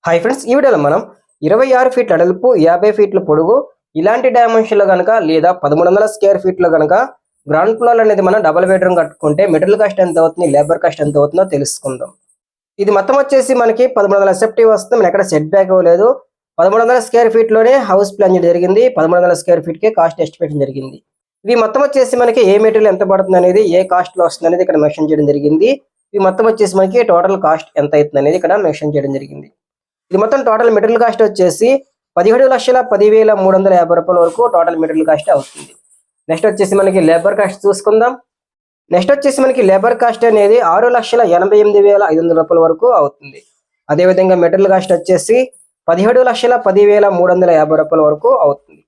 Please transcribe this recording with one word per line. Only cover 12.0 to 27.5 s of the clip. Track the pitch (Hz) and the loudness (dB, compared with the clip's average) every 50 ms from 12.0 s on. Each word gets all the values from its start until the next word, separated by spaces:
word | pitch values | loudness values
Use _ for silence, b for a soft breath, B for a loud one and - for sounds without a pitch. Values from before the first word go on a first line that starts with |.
| - - _ _ _ _ _ _ _ _ _ _ _ _ _ - | -12 -16 _ _ _ _ _ _ _ _ _ _ _ _ _ -6
ఇది | 202 196 208 | -4 -2 0
మొత్తం | 190 190 196 262 277 | -2 0 0 0 -2
వచ్చేసి | 269 277 277 262 254 - 262 247 | 0 0 0 0 0 0 0 0
మనకి | 233 226 220 226 254 262 254 | 0 0 0 0 0 0 0
పదమూడు | 220 202 196 196 196 | 0 0 2 2 2
వందల | 196 196 185 | 2 0 0
ఎస్ఎఫ్టీ | 185 226 220 220 - 226 220 220 | 0 -2 -2 0 2 2 2 2
వస్తుంది. | 208 202 - 240 233 | 0 0 -2 -2 0
మనం | 208 175 | 0 0
ఎక్కడ | 165 202 247 | 0 -2 -2
సెట్ | 185 175 156 156 156 180 | 0 -2 -4 -2 0 0
బ్యాక్ | 196 190 185 190 | 0 2 2 2
ఇవ్వలేదు. | 185 175 170 170 175 202 240 277 - _ _ _ _ _ _ _ | 2 4 2 2 4 2 0 0 -2 _ _ _ _ _ _ _
పదమూడు | - 165 190 202 220 226 | 0 0 0 2 2 0
వందల | 220 254 254 226 | 2 0 0 -2
స్క్వేర్ | - - 233 240 226 226 | 0 0 0 0 2 2
ఫీట్‌లోనే | 226 226 226 220 220 220 240 262 269 233 202 | 0 0 2 2 2 2 2 2 0 0 0
హౌస్ | 185 196 202 190 - | 0 0 0 -2 -2
ప్లాన్ | - 208 185 185 | -2 0 2 2
చేయడం | 180 165 170 | 2 0 0
జరిగింది. | 170 175 175 180 190 208 247 254 254 - | -2 -2 -2 0 2 2 2 0 0 -2
పదమూడు | 156 165 175 175 | -2 0 2 2
వందల | 180 180 170 - | 2 0 0 -2
స్క్వేర్ | - - 170 165 151 | 0 0 0 0 0
ఫీట్‌కే | 170 160 - - 220 | -8 -10 -4 -4 -2
కాస్ట్ | 220 - - - 165 - 165 | 0 0 -2 -2 -2 -4 -6
ఎస్టిమేషన్ | 151 _ _ 170 151 147 147 139 | -8 _ _ -8 -8 -4 -6 -6
జరిగింది. | 135 135 135 135 135 135 - _ _ _ _ _ _ _ _ _ | -6 -6 -12 -14 -14 -18 -20 _ _ _ _ _ _ _ _ _
ఇవి | 196 240 233 226 | -2 -2 0 -2
మొత్తం | 214 214 262 285 | -2 -2 -2 -2
వచ్చేసి | 277 285 269 254 - - 240 247 | -2 0 -2 -2 -2 0 -2 0
మనకి | 240 226 262 226 | 0 2 2 2
ఏ | 185 196 208 | 2 2 2
మెటీరియల్ | 220 220 214 220 214 208 190 | 2 2 2 2 2 2 0
ఎంత | 185 202 185 | 0 -2 -2
పడుతుంది | 196 196 190 185 190 180 180 | 0 -2 0 0 0 2 2
అనేది, | 180 180 208 214 185 170 | 2 2 2 0 2 0
ఏ | 180 190 185 | 0 0 0
కాస్ట్‌లో | 180 180 180 - _ 180 170 | -2 -2 -2 -4 _ -2 -2
వస్తుంది | 165 165 - 165 165 | -2 -2 -2 -2 -2
అనేది | 175 180 185 | 0 0 -2
ఇక్కడ | 185 165 151 147 | 0 0 0 0
మెన్షన్ | 147 151 - 156 151 | -2 -2 -4 -4 -2
చేయడం | 156 151 147 143 143 | 0 0 0 0 -2
జరిగింది. | 147 143 147 151 160 196 240 277 277 _ _ _ _ _ _ - | 0 0 0 0 2 2 0 0 -2 _ _ _ _ _ _ -6
ఇవి | 202 190 190 | -2 -2 -2
మొత్తం | 190 190 220 | 0 0 0
వచ్చేసి | 226 226 220 214 185 180 | 0 0 0 -2 -2 0
మనకి | 196 190 190 196 247 233 220 | -2 -2 0 0 -2 0 2
టోటల్ | 185 170 190 190 196 190 | 2 2 2 0 -2 -2
కాస్ట్ | - 151 | 0 -2